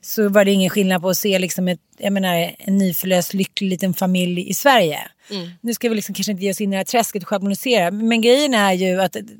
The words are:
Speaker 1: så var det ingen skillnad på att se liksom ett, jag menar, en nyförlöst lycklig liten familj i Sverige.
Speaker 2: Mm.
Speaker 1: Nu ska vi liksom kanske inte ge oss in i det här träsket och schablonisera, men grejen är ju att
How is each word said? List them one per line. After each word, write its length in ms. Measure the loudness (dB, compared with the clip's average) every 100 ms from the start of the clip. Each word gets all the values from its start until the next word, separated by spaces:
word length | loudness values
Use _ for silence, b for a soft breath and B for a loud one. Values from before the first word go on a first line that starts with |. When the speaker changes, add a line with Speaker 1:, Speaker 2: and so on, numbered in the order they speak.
Speaker 1:
så 280 | -8 0 2
var 160 | 4 4
det 60 |
ingen 180 | 4 2
skillnad 320 | 2 0 0
på 80 | 0
att 80 | -2
se 220 | 0 0
liksom 280 | -2 -2 -2
ett, 120 | -2 _ -8
jag 160 | -2
menar, 420 | 0 0 0 -2 -6
en 200 | -2 2
nyförlöst 560 | 2 -2 0 0 0
lycklig 360 | -2 -4 -4 -4
liten 240 | -2 -2
familj 560 | -2 0 0 0 -2 -6
i 40 |
Sverige. 460 | 0 4 4 4 -2 -10 _ b
Speaker 2:
Mm. 200 | -12 -12 -10
Speaker 1:
Nu 120 | -8
ska 160 | -4 -2
vi 60 | -2
liksom 200 | -4 -6
kanske 160 | -4
inte 120 | -4
ge 80 | -4
oss 100 | -2
in 80 | -2
i 20 |
det 60 | -2
här 60 |
träsket 400 | -2 -2 -2 -6
och 60 | -4
schablonisera, 600 | -4 -2 -2 0 0 0
men 300 | 0 0 2
grejen 320 | 4 4 4
är 200 | 2 2
ju 280 | 2 0 0
att 140 | 0 -4 -14 -18